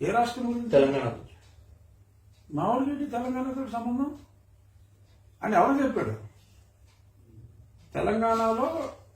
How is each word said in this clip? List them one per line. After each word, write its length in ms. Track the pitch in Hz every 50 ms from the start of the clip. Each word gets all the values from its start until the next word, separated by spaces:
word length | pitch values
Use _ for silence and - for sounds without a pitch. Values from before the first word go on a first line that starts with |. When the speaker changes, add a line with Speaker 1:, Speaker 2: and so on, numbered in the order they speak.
Speaker 1:
ఏ 80 | 139 180
రాష్ట్రం 400 | 214 233 240 233 - 254 240 240
గురించి? 200 | 233 240 233 -
Speaker 2:
తెలంగాణ. 420 | - 139 135 139 139 135 123 117 110 - - - - - - - - - - - - - - - - - - _ _ _ - - - - - - 151
Speaker 1:
మా 100 | 151 175
వాడికి 260 | 202 240 262 269 285
ఏంటి 160 | 285 - -
తెలంగాణతో 640 | - 233 240 247 254 254 254 269 269 254 269 262 214
సంబంధం 460 | 233 233 220 240 240 262 277 302 294 - - - - - _ - - - - - - - - - _ - - - - - - - - -
అని 120 | 180 208 208
ఎవరు 320 | 175 - 262 277 285 269
చెప్పాడు? 440 | 247 220 190 127 107 110 - - - - - - - - - - - _ _ - - - _ - - - - - - - - - - - - - - - - - - -
తెలంగాణలో 960 | - 170 202 214 220 226 226 226 226 226 226 220 226 269 330 330 330 269 262 - - - - -